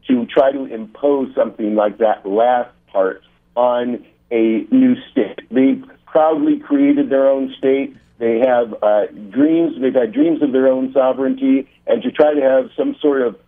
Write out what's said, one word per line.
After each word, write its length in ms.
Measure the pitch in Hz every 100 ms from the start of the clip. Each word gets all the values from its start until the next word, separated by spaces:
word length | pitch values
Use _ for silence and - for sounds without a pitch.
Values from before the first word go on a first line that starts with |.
| -
to 160 | 127 113
try 260 | - 135
to 140 | 139 131
impose 680 | 113 107 - 147 143 131
something 400 | - 117 - 107
like 240 | 107 104 101
that 260 | 107 101
last 460 | 98 104 120 123 120 _ _
part 360 | 98 95 92 _ _ _ -
on 480 | 123 123 123 120 - _ _
a 360 | 117 113 110 -
new 240 | 131 127 123 -
state. 300 | - 107 - -
They 300 | 123 135 131 - - _
proudly 540 | 160 156 156 151 147
created 500 | - 143 143 143 131
their 180 | 135 135
own 240 | 135 131 -
state. 380 | 135 135 135 - _ _
They 200 | 117 113
have, 360 | 131 120 117 104
uh, 240 | 107 104 95 - 104
dreams. 500 | 110 151 165 165 123
They've 140 | 131
had 180 | 131 113
dreams 300 | 113 160 156
of 100 | 147
their 160 | 131 131
own 240 | 131 131
sovereignty, 760 | 135 131 127 135 131 135 135 - _ -
and 160 | 120
to 100 | 123
try 220 | - 151
to 60 | 151
have 300 | 135 131 127 -
some 180 | 135 147
sort 220 | 147 139
of 140 | 120 -